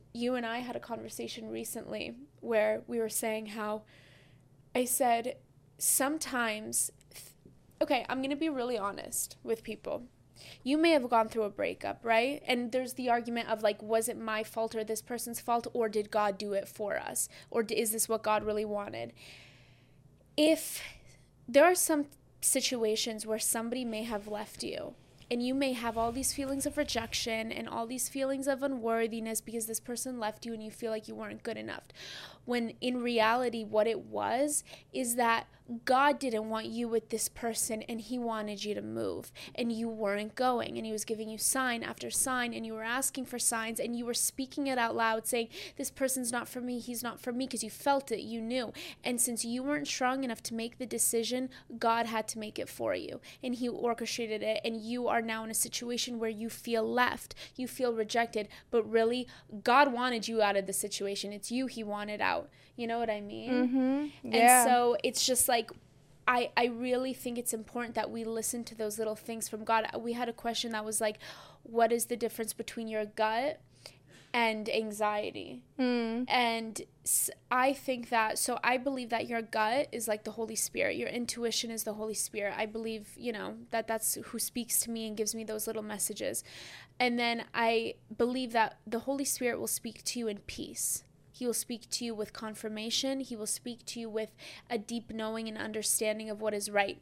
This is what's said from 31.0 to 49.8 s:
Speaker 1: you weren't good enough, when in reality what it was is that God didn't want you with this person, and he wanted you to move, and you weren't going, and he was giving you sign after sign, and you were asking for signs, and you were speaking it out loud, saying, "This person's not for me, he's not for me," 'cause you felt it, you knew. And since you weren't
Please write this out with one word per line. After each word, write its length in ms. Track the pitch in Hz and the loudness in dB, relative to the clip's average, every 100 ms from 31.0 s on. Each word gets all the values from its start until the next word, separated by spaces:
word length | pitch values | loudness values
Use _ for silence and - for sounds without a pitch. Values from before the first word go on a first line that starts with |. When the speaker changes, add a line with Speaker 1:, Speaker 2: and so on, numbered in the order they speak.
| 220 | -6
Speaker 1:
you 60 | |
weren't 300 | 214 208 226 | -10 -10 -8
good 140 | - 110 | -8 -6
enough, 260 | 107 80 - - - - - - - | -8 -10 -12 -16 -14 -14 -16 -12 -2
when 280 | 240 226 - | 0 0 -2
in 180 | 247 247 | -2 0
reality 640 | 240 233 220 247 247 226 | 2 4 4 4 0 -2
what 220 | 208 214 220 | 0 4 4
it 140 | 202 | 2
was 640 | 214 208 208 240 294 294 - - - | -4 -2 0 2 2 0 -4 -20 -8
is 260 | 262 240 240 | -4 0 2
that 280 | 233 226 - - - 233 - | 4 2 -2 -18 -12 -6 4
God 320 | 254 294 - | 6 6 4
didn't 320 | 269 214 220 | 0 0 0
want 160 | 220 226 | -4 -2
you 220 | 226 233 | -4 0
with 220 | 226 220 | 0 0
this 200 | 220 - | -2 -2
person, 540 | - 233 220 - 220 | -2 -4 -2 -2 -2
and 180 | - 226 | -4 -8
he 160 | 208 247 | -4 -4
wanted 460 | 233 220 208 202 208 | -2 -2 -4 -4 -4
you 80 | |
to 80 | 202 | -2
move, 500 | 214 233 202 175 - - - | -2 -2 -2 -4 -8 -14 -12
and 180 | - 233 | -4 -2
you 160 | 226 233 | -2 -4
weren't 460 | 220 202 202 214 | -2 0 0 -2
going, 440 | - 254 240 226 233 | 0 2 2 -2 -4
and 60 | |
he 80 | 220 | -4
was 140 | 214 - | -4 -4
giving 240 | 214 220 | -4 -4
you 80 | 220 | 0
sign 460 | - 269 254 233 | 2 2 2 0
after 260 | 220 226 240 | -4 -6 -4
sign, 460 | - 262 254 240 226 | 0 0 0 -2 -4
and 100 | 226 | -6
you 80 | |
were 80 | 220 | -6
asking 440 | 226 247 262 269 247 | -2 0 0 -2 -6
for 120 | 240 | 0
signs, 420 | - 233 220 226 | 0 0 -2 -4
and 160 | 226 240 | -4 -4
you 80 | |
were 120 | 240 233 | -2 0
speaking 500 | - - 262 - 277 | 0 -2 -6 -2 0
it 140 | 254 | 2
out 160 | 233 226 | 2 2
loud, 320 | 226 226 226 | 2 2 0
saying, 220 | 240 233 - - - | 0 -2 -6 -12 -8
"This 140 | 269 | -6
person's 400 | - 262 262 240 | -2 0 0 -2
not 160 | 240 226 | -2 -4
for 120 | 254 | -6
me, 200 | 247 247 | -4 -4
he's 240 | 247 226 | -6 -6
not 160 | 240 - | -6 -6
for 120 | 254 | -4
me," 140 | 240 262 | -2 -2
'cause 180 | 226 | -2
you 60 | 220 | -6
felt 420 | - 285 277 269 | 0 4 4 2
it, 100 | 214 | -4
you 200 | 220 226 | -4 -6
knew. 320 | 226 254 220 - 330 - | -2 -2 -4 -8 -14 -6
And 180 | - 240 | -2 0
since 240 | 247 226 233 | 0 0 -2
you 160 | 247 | -2
weren't 260 | 269 294 | 0 -2